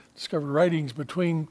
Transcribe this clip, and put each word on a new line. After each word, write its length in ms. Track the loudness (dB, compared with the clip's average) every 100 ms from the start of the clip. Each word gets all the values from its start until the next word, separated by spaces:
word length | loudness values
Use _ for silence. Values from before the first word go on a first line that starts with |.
| -20
discovered 380 | -16 -4 -4 0
writings 400 | 4 4 2 -2
between, 560 | -8 -8 0 0 0 -4